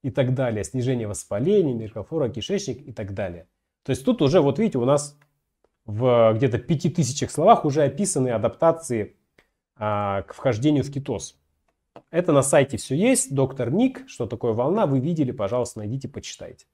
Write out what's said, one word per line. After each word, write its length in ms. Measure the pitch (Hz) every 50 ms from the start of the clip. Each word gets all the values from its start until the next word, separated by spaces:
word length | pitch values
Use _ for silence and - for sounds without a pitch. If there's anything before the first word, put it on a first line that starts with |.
| -
И 80 | 139
так 240 | - - 135 123 127
далее. 300 | 123 135 123 110 107 95
Снижение 440 | - - 131 120 131 131 120 113 104
воспаления, 640 | 101 - - _ 104 101 123 170 208 208 180 143 123
микрофлора, 540 | 113 113 104 - 110 101 _ 160 165 143 117
кишечник 580 | 101 113 104 - 196 196 202 - 127 - -
и 60 | - 117
так 220 | - 110 95 98
далее. 320 | 101 104 92 87 85 80 _ _ _ _ _ _ _ _
То 60 | -
есть 140 | 135 131 -
тут 180 | - 254 240 160
уже, 180 | 135 147 190
вот 180 | 147 139 135 -
видите, 200 | 226 214 - 131
у 60 | 120
нас 340 | 127 143 147 147 - - _ _ _ _ _ _ _ _ _ _ _ _ _ _
в 460 | - 104 104 123 127 123 120 113 113 110
где-то 240 | 110 - 135 113 113
пяти 320 | - - 175 139 - 170
тысячах 400 | - - 151 113 131 - - -
словах 340 | - - 151 202 233 - -
уже 180 | 156 131 151 151
описаны 460 | 139 - - 208 185 - 147 127 127
адаптации, 880 | 120 110 107 - - - - 165 160 165 - - 123 113 101 - _ _ _ _ _ _ _ _ _ _ _ _ _
а, 460 | _ 107 107 104 104 104 101 98 98 95
к 120 | - -
вхождению 500 | - - 135 120 110 120 151 151 143 127
в 80 | 143 -
кетоз. 460 | 139 135 - 143 92 - - _ _ _ _ _ _ _ _ _ _ _ _ _ - _ _
Это 220 | - 160 180 175 151
на 100 | 139 127
сайте 340 | - - 151 139 - -
всё 180 | 107 - - 127
есть. 400 | 151 196 247 262 - - - 139
Доктор 360 | 135 135 127 139 - 123 113
Ник, 340 | 131 196 247 262 262 - -
что 200 | - - - 123
такое 260 | 104 127 107 - 120 110
волна, 340 | 107 120 143 180 220 214
вы 140 | 156 135 135
видели, 320 | 123 165 175 156 147 123 -
пожалуйста, 480 | - 104 98 113 127 120 - - 110
найдите, 280 | 107 104 117 135 - 110
почитайте. 580 | - 107 - - - - 92 85 - _ _ _